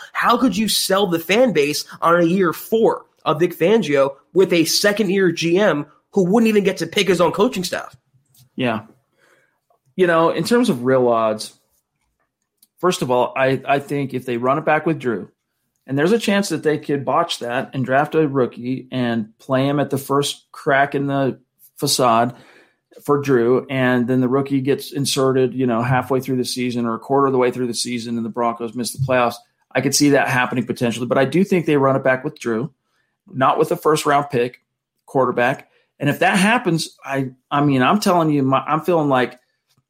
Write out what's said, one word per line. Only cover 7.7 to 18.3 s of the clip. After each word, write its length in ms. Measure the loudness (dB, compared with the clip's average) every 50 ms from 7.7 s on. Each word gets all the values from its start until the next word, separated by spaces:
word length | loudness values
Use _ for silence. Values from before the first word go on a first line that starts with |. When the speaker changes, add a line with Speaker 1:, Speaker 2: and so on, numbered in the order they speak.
| -6 -8 -10 -12 -18 -20 _ _ _ _ _ _ _ _ _ _ -8
Speaker 2:
Yeah. 300 | -6 -4 -4 -4 -4 -8 -12 _ _ _ _ _ _ _ _ _ _ _ _ _ _ _ _ _ _ _ _ -2 0
You 100 | 2 2
know, 220 | 4 4 2 2
in 160 | 0 -2 -2
terms 240 | 0 2 2 2 2
of 160 | 0 -2 0
real 220 | 2 2 4 4 4
odds, 500 | 2 2 2 0 -2 -4 -8 -14 -18 _ _ _ _ _ _ _ _ _ _ _ _ _ _ _ _ _ _ _ _ _ _ _ _ -2
first 240 | 0 0 0 0
of 80 | -2 0
all, 240 | 2 2 2 0 0
I, 260 | 0 0 0 0 -2 0 0
I 120 | -2 -2
think 340 | -2 -4 -6 -4 -4 -4 -6
if 120 | -8 -6
they 120 | -6 -6 -2
run 220 | 0 0 0 0
it 60 | 0
back 200 | 0 0 0 0
with 140 | -2 -4 -2
Drew, 320 | -2 -4 -4 -4 -6 -12 _ _ _ _ _ _ _ _ _ _ _ -6
and 100 | -2 0
there's 140 | 2 2
a 80 | 2 2
chance 300 | 0 0 0 0 0 -2
that 140 | -4 -2 -2
they 140 | -2 -2 -2
could 260 | -2 -4 -4 -4 -2
botch 360 | -2 0 0 0 -2 -4 -8
that 320 | -6 -6 -4 -4 -6 -4 -6
and 100 | -6 -2
draft 300 | 0 2 0 0 2 0
a 140 | 0 0
rookie 600 | 2